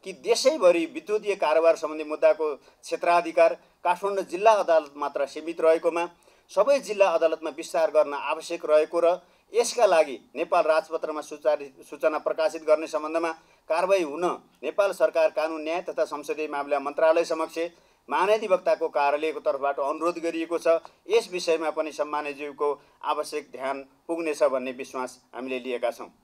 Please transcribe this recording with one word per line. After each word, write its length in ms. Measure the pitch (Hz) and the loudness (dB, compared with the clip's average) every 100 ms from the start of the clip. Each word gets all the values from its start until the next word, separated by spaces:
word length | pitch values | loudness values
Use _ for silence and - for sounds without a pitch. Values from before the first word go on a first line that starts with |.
कि 80 | 190 | -14
देशैभरि 720 | 180 160 226 262 311 185 170 165 | -10 0 2 2 4 4 4 0
विद्युतीय 480 | 160 160 214 208 | -6 -4 -4 -2
कारोबार 420 | 190 160 156 165 156 | -2 2 4 4 2
सम्बन्धी 280 | 156 156 | -2 -6
मुद्दाको 520 | 151 151 160 156 156 135 | -8 2 4 4 0 -4
क्षेत्राधिकार 960 | _ _ - 160 170 175 165 165 165 170 _ _ | _ _ -8 -4 2 2 2 4 4 4 _ _
काठमाडौँ 400 | 175 175 196 196 | -2 -2 -2 -4
जिल्ला 280 | 175 165 214 | -6 2 4
अदालत 420 | 214 165 160 151 143 | 4 4 2 0 -8
मात्र 300 | 143 143 135 | -6 -4 -6
सीमित 340 | 156 156 165 | -6 -10 0
रहेकोमा 480 | 160 165 170 165 175 _ _ _ _ | 2 4 2 -2 -6 _ _ _ _
सबै 320 | - 226 277 | 0 2 2
जिल्ला 280 | 185 202 190 | 0 2 2
अदालतमा 420 | 165 160 160 156 | 4 0 0 -8
विस्तार 400 | 143 160 175 160 | -10 -6 0 2
गर्न 240 | 151 143 | 2 0
आवश्यक 500 | 143 143 160 - 170 | -2 -6 -6 -6 -8
रहेको 360 | 160 151 156 170 | 2 2 4 2
र 200 | 165 180 _ _ _ | 2 0 _ _ _
यसका 320 | 208 240 233 214 | -2 0 2 4
लागि 320 | 170 151 120 _ - | 6 4 0 _ -8
नेपाल 280 | 170 180 | 0 2
राजपत्रमा 560 | 156 156 156 160 156 151 | 4 2 0 -6 -4 -8
सूचारि-, 640 | 147 147 165 147 143 - | -10 -4 -2 -2 -4 -16
सूचना 340 | - 151 160 156 | -18 -2 0 0
प्रकाशित 440 | 156 156 156 160 | -2 0 -2 -2
गर्ने 240 | 156 156 156 | 2 2 2
सम्बन्धमा 460 | 151 151 165 165 160 _ _ _ | -4 -4 -2 -4 -6 _ _ _
कारवाही 340 | 160 185 196 | -2 2 2
हुन 220 | 156 147 175 131 _ _ | 2 -2 -4 -4 _ _
नेपाल 300 | 151 160 196 | -6 0 0
सरकार 380 | 170 156 165 156 | 2 2 4 2
कानुन, 320 | 156 156 160 | 2 -2 -4
न्याय 200 | 151 170 | -4 -6
तथा 220 | 180 151 | -4 -4
संसदीय 440 | 151 151 147 151 147 | -4 -4 -8 -6 -4
मामिला 300 | 147 143 143 | -4 -2 -2
मन्त्रालय 460 | 139 143 160 165 | -2 2 4 4
समक्ष 340 | 170 160 160 165 170 _ _ _ - | 2 -2 -4 -4 -8 _ _ _ -6
महान्याधिवक्ताको 800 | 156 190 220 214 180 175 156 160 | -2 2 2 2 0 2 0 -2
कार्यालयको 520 | 151 143 147 156 143 | 0 0 0 -2 -4
तर्फबाट 380 | 147 139 139 139 | -4 -2 -2 -2
अनुरोध 380 | 139 156 165 170 | -4 -2 -4 -4
गरिएको 400 | 165 165 165 165 | -6 -6 -4 -2
छ। 80 | 165 165 - _ - | 0 0 -2 _ 0
यस 220 | 220 180 | 0 0
विषयमा 380 | 180 175 160 160 | -6 -2 0 0
पनि 220 | 151 156 | -4 -6
सम्मान्यज्यूको 880 | 139 147 151 147 143 147 139 147 135 _ _ | -4 -4 -4 -6 -10 -12 -4 -2 -2 _ _
आवश्यक 460 | 143 151 147 151 139 | -6 -4 -4 -8 -10
ध्यान 300 | 123 135 139 135 _ - | -8 -6 -6 -10 _ -8
पुग्नेछ 340 | 165 160 147 | -4 -4 2
भन्ने 300 | 147 131 127 | 2 2 -4
विश्वास 480 | 127 123 135 127 - _ | -8 -10 -8 -8 -12 _
हामीले 240 | 113 131 131 | -12 -8 -6
लिएका 320 | 123 120 120 | -6 -4 -4
छौँ। 180 | 113 101 _ | -6 -16 _